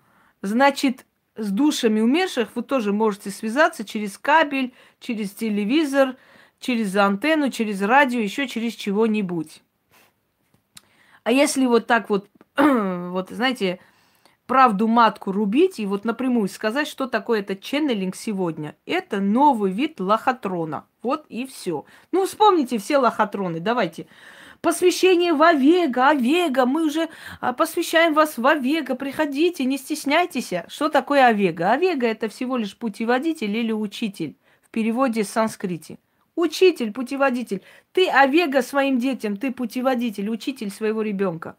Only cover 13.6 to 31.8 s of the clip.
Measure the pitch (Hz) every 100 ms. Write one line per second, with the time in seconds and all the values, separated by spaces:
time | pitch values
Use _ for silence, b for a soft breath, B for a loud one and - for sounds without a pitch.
13.6 | 190 180 b b b b b b - 247
14.6 | 262 196 220 233 226 214 - 190 214 247
15.6 | 370 294 202 202 220 233 254 240 190 -
16.6 | 220 254 294 - 262 220 208 220 202 196
17.6 | - 285 302 220 185 - - 190 180 156
18.6 | 151 - - 330 370 202 196 226 294 233
19.6 | 196 190 311 - 190 220 262 247 202 180
20.6 | 160 143 - _ 226 311 - 220 262 -
21.6 | - 151 b b b 349 370 - 427 359
22.6 | 247 233 - 285 233 - 196 202 185 165
23.6 | 180 240 180 165 160 B B B B B
24.6 | 330 311 359 330 370 349 349 285 320 311
25.6 | 269 359 330 254 262 302 233 339 339 254
26.6 | 247 294 320 294 330 B B B - 247
27.6 | 320 - 330 330 330 302 311 - 247 311
28.6 | 254 320 254 254 277 262 311 277 349 339
29.6 | 262 269 - 302 269 302 349 254 - 175
30.6 | - - 302 294 262 285 247 208 190 165
31.6 | 180 262